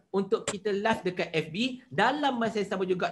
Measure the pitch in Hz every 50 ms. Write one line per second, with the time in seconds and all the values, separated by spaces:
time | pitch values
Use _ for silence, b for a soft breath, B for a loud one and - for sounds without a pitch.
0 | _ _ - 196 190 196 226 202 - - - 190 - 214 196 202 208 226 220 220
1 | - 180 180 190 170 - - 160 151 160 156 202 247 262 254 - - _ 135 165
2 | 208 247 285 302 285 277 254 233 226 214 - 208 196 - 196 190 190 185 185 180
3 | 190 165